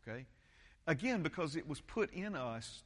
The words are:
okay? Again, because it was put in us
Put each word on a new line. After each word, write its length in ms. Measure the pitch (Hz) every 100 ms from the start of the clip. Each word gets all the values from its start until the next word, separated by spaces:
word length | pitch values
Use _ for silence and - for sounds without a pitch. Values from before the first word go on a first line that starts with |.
okay? 240 | 117 117 131 - - - - - -
Again, 360 | 147 254 226
because 340 | 156 - 160 156
it 100 | 135
was 140 | 143
put 320 | - 226 190
in 220 | 180 208
us 480 | 160 123 117 - -